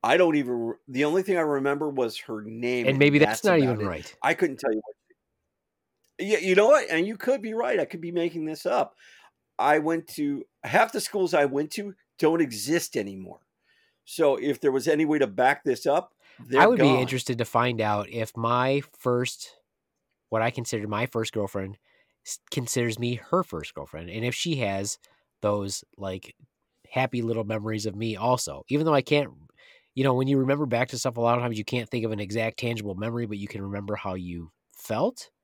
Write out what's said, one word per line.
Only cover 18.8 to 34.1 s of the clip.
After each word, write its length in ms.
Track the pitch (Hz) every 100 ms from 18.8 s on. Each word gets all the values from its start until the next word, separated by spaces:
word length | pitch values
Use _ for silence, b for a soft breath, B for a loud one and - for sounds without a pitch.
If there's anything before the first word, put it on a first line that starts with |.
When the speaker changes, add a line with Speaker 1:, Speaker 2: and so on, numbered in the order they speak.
| 143 _
Speaker 2:
first, 600 | 127 123 123 - - _ _ _ _ _ _ _ _
what 120 | 110
I 80 | 113
considered 380 | 117 117 113 104
my 180 | 104 127
first 260 | 117 110
girlfriend, 440 | 113 101 101 95 101 _ _ _ _ -
s-, 140 | - _
considers 480 | - 120 - 120 110
me 160 | 120 120
her 280 | - 175
first 300 | 180 82 76
girlfriend. 360 | - 73 78 85
And 160 | 101 117
if 100 | 123
she 220 | 170 147
has 420 | 110 98 101 - b b b _
those, 420 | 104 104 98 - - _
like, 380 | 98 92 - _ _ _ _ _ _
happy 320 | - 131 120
little 220 | 113 113 104
memories 400 | 110 104 110 107
of 80 | 98
me 200 | 113 104
also, 460 | 113 127 - 69 -
even 160 | 143 160
though 80 | 143
I 60 |
can't, 260 | 127 147 143 - - b b b b -
you 80 |
know, 120 | 135 127
when 120 | 135
you 120 | 139
remember 260 | 131 143 147
back 220 | 117 123
to 100 | 123
stuff, 180 | 135 123
a 40 |
lot 160 | 117 120
of 60 |
times 140 | 120 110
you 80 | 107
can't 240 | 123 113
think 160 | 123 110
of 60 |
an 80 | 107
exact 380 | 101 107 110 -
tangible 360 | 120 117 104 92
memory, 320 | 110 117 117
but 120 | 104
you 80 | 101
can 160 | 107
remember 320 | 98 101 101 104
how 200 | 101